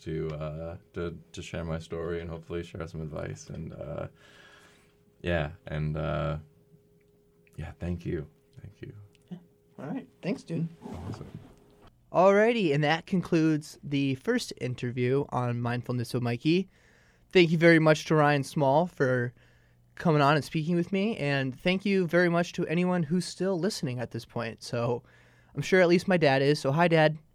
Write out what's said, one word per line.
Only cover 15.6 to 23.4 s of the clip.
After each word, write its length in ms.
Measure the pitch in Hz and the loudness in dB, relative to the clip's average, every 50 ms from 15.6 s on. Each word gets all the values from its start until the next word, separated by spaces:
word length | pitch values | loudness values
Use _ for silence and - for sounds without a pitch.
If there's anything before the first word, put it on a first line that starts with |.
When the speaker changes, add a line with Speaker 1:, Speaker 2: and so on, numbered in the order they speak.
Speaker 2:
Mindfulness 520 | 120 120 120 123 - - 123 123 117 - | -4 -4 -4 -4 -4 -4 -4 -4 -4 -4
with 100 | - 123 120 | -4 -2 -2
Mikey. 440 | 123 123 123 - 151 170 185 190 - _ _ _ _ _ _ _ _ _ _ _ _ | -2 -4 0 2 2 2 2 0 -2 _ _ _ _ _ _ _ _ _ _ _ _
Thank 200 | - 190 175 156 | 6 6 6 6
you 60 | 175 160 | 4 6
very 200 | 165 170 170 160 | 8 8 8 8
much 260 | 156 156 156 156 - | 8 6 4 4 2
to 100 | - 165 | 2 4
Ryan 260 | 156 147 147 147 143 | 4 4 4 4 2
Small 440 | 135 - - 160 143 135 135 156 175 | -2 -2 -2 0 2 4 4 4 2
for 460 | 175 - - 143 127 127 123 120 123 - _ _ _ _ _ _ _ _ _ _ _ _ | 0 0 0 0 2 2 0 -2 -4 -6 _ _ _ _ _ _ _ _ _ _ _ _
coming 260 | - - 180 151 147 | -2 2 2 4 6
on 120 | 143 139 156 | 6 6 4
and 100 | 147 127 | 2 0
speaking 300 | - - 165 151 160 175 | -2 -4 -4 -2 0 0
with 160 | 170 175 - | 0 0 0
me, 260 | 196 190 196 220 226 - | -2 -2 0 -2 -2 -2
and 380 | 143 143 143 139 131 135 123 - | -2 -2 0 0 -2 -4 -6 -4
thank 240 | - 180 185 196 - | -2 -2 -2 0 0
you 240 | 202 196 190 180 160 | 0 2 2 2 2
very 200 | - 175 180 175 | 2 2 4 4
much 240 | 170 170 170 - - | 2 0 0 -2 -4
to 120 | - 175 | -6 -4
anyone 380 | - 160 175 180 185 180 175 160 | -2 0 0 0 0 0 -2 0
who's 220 | 139 175 180 165 | 0 -2 -2 -2
still 340 | - - - | -4 -6 -4